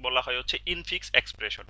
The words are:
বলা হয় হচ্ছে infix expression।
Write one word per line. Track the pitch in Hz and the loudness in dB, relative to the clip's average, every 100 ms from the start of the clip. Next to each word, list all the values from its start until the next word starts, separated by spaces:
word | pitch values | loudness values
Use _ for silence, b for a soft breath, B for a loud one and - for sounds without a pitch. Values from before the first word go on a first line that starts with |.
বলা | 127 131 | 0 2
হয় | 131 123 | 2 0
হচ্ছে | - - 175 | -2 -4 -2
infix | 175 165 180 - | -4 -4 -6 2
expression। | 131 - - 107 - | 4 4 0 -6 -6